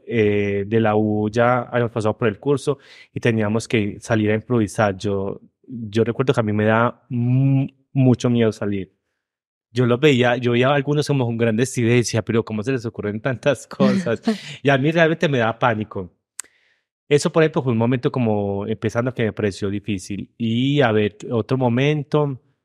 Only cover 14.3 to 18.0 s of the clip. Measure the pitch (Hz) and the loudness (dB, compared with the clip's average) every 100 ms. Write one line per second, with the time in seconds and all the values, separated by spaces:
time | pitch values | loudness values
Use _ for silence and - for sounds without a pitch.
14.3 | 208 - - 139 135 147 165 160 165 165 | -4 -8 -4 0 2 2 2 2 2 0
15.3 | 135 113 - 127 110 104 101 90 _ _ | 0 0 0 0 0 -6 -8 -12 _ _
16.3 | - - _ _ _ _ _ - 147 175 | -20 -20 _ _ _ _ _ 0 2 2
17.3 | 165 156 156 131 113 117 127 | 2 2 2 0 2 2 0